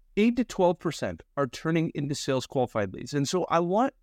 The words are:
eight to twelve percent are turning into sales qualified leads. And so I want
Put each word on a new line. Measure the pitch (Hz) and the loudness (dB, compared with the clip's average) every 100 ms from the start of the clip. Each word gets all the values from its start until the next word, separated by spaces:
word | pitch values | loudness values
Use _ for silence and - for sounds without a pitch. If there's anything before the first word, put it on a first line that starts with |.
| _ - | _ 2
eight | 220 240 | 2 2
to | 240 | 0
twelve | - 180 180 | 2 2 2
percent | 170 - 110 85 - - | -2 -4 -6 -6 -8 -4
are | 139 | -2
turning | - 160 165 160 | -2 0 0 0
into | - 143 143 | -2 -4 -4
sales | - 131 - | -2 -2 0
qualified | 139 123 110 101 | -2 0 0 -4
leads. | 101 120 | -4 -4
And | 143 139 | -2 0
so | 185 - | 0 0
I | 165 | 0
want | 175 196 269 - | 2 2 2 -2